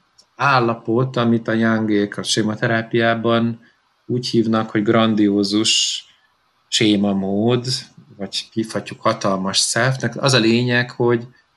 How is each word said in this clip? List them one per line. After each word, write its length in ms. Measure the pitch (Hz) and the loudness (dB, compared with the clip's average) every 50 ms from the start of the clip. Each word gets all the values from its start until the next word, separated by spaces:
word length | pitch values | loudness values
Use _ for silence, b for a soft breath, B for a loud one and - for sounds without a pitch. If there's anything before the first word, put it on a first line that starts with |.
| _ _ _ _ _ _ _ | _ _ _ _ _ _ _
állapot, 800 | - 127 143 139 127 120 117 117 - - - 113 117 127 131 131 | -2 0 2 2 2 2 0 -2 -2 -4 -2 0 0 0 0 0
amit 320 | 131 117 117 117 113 117 - | 0 2 2 2 2 0 -2
a 60 | 113 | 0
Jungék 640 | 113 113 113 113 110 110 107 104 101 101 104 - - | 0 2 2 0 0 0 0 2 0 0 0 -4 -8
a 60 | 92 | -6
sématerápiában 1400 | - - 120 104 107 107 107 - 117 117 113 110 113 - 117 117 117 117 113 113 117 117 117 117 117 117 b b b b b b _ _ _ _ | -2 -2 0 0 -2 -2 -2 -2 -2 -2 -2 -2 -2 0 0 2 2 0 0 0 0 2 2 2 0 -2 b b b b b b _ _ _ _
úgy 220 | - 120 123 127 - | -6 -4 -4 -4 0
hívnak, 420 | - 117 110 113 113 110 110 113 | 0 0 2 2 0 0 -2 0
hogy 140 | - 113 104 | -2 0 2
grandiózus 1200 | 113 113 113 113 110 110 104 107 101 98 101 101 98 101 107 110 - - - - - - - b b b b b b _ _ _ _ _ _ _ _ | 2 2 4 2 2 2 2 2 2 2 2 0 0 0 0 0 0 0 0 0 -2 -4 -8 b b b b b b _ _ _ _ _ _ _ _
sémamód, 1000 | - - 113 107 107 101 101 101 98 98 98 95 98 101 110 120 123 123 120 127 131 - - - _ - - - - - | -2 2 2 2 4 2 2 0 0 0 -2 -2 -2 0 2 2 2 0 0 -4 -6 -6 -8 -12 _ -20 -20 -20 -16 -14
vagy 300 | 98 95 - - - - | -12 -10 -8 -10 -10 -6
hívhatjuk 500 | - 110 107 - - 101 - - 135 - | -6 -6 -6 -4 -6 -8 -8 -8 -12 -4
hatalmas 560 | - 113 110 - - 104 95 95 95 95 95 - | -2 -2 -2 0 -2 -2 -2 -2 -2 -2 -2 -2
selfnek. 640 | - - - 113 120 131 131 131 - 117 - - | -2 0 0 0 0 0 0 -2 -4 -6 -4 -2
Az 120 | - 139 131 | 0 2 2
a 60 | 120 | 2
lényeg, 520 | 110 110 113 120 123 123 123 123 123 123 | 4 4 2 2 2 2 0 0 0 -2
hogy, 360 | - - 123 120 120 117 120 123 b b b b _ | -2 -2 0 2 2 0 -2 -8 b b b b _